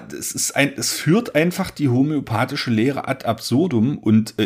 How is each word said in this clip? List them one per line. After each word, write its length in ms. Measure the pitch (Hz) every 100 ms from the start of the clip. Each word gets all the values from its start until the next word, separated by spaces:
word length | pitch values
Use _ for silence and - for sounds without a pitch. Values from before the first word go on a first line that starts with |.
| -
es 160 | - -
ist 240 | - -
ein, 180 | 139 143 -
es 160 | -
führt 400 | - 147 208 135
einfach 380 | 151 170 180 185
die 180 | - 143
homöopathische 800 | 120 147 151 - 110 131 143 123
Lehre 380 | 110 127 139 -
ad 180 | 135
absurdum 720 | - 107 - 123 180 117 110 -
und, 380 | - 110 110
äh, 60 | -